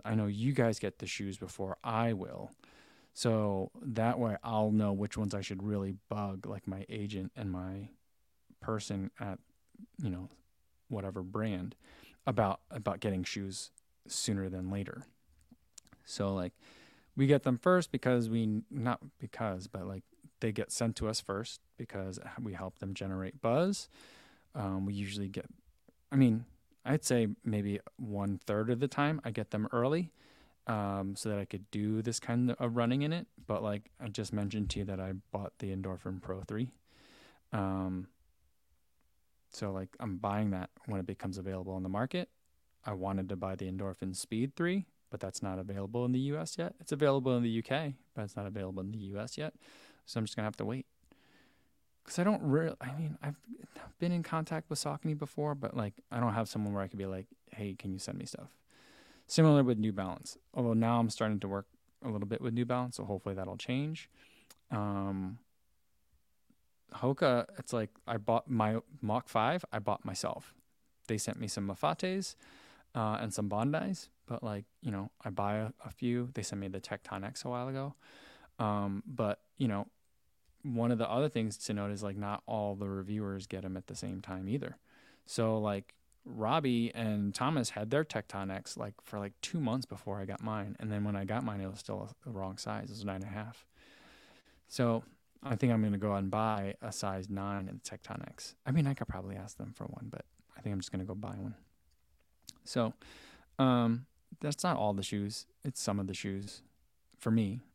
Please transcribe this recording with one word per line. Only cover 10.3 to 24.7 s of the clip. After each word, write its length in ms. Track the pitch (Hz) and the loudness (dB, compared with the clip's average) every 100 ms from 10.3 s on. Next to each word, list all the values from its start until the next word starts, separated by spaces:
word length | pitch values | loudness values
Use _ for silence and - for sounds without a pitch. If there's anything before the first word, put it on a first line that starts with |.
| - _ _ _ _ - | -14 _ _ _ _ -6
whatever 340 | 107 98 98 | -4 -4 -4
brand 540 | 92 104 107 92 90 - - - - - - | -4 0 0 0 -4 -10 -20 -20 -20 -6 0
about, 340 | 113 101 95 - | 4 4 2 -6
about 300 | 117 104 95 | -4 -2 0
getting 240 | 107 95 | 0 0
shoes 460 | 90 104 98 95 - _ _ _ - | 0 -4 -4 -6 -10 _ _ _ -8
sooner 440 | - - 101 95 | -4 0 0 0
than 180 | 92 92 | -2 -2
later." 380 | 101 98 - - _ _ _ _ - _ - - - | -2 -4 -8 -14 _ _ _ _ -20 _ -20 -20 -20
So, 300 | - - 101 | -12 -2 0
like, 180 | 98 90 - - - - - _ - | 0 -2 -6 -20 -20 -20 -20 _ 4
we 100 | 135 | 6
get 160 | 143 | 6
them 140 | - 123 | 6 4
first 340 | 180 185 165 | 6 6 4
because 380 | 127 127 123 113 | 0 4 4 4
we, 340 | 113 110 107 - | 2 2 2 -2
not 300 | 139 123 - 143 - | -2 0 -2 -6 -12
because, 480 | 143 - 113 92 98 | -10 -2 -2 -2 -6
but, 200 | 95 95 | -8 -6
like, 180 | 95 - _ - - | -8 -12 _ -20 -2
they 120 | 113 | -2
get 180 | 107 104 | 0 -2
sent 240 | - 117 - | 0 0 2
to 120 | 110 | 0
us 120 | 110 | -2
first 400 | - 98 113 - _ - | -2 -2 -2 -10 _ -12
because 400 | 120 98 95 90 - - | -8 -6 -6 -6 -10 -8
we 140 | 113 | -6
help 280 | 90 92 - | -4 -6 -6
them 120 | 98 | -8
generate 480 | 98 98 95 95 - | -4 -4 -2 -4 0
buzz. 480 | 113 131 185 196 - - - - - - _ | 4 4 4 0 -6 -16 -20 -20 -20 -20 _
Um, 320 | 139 101 | -4 -2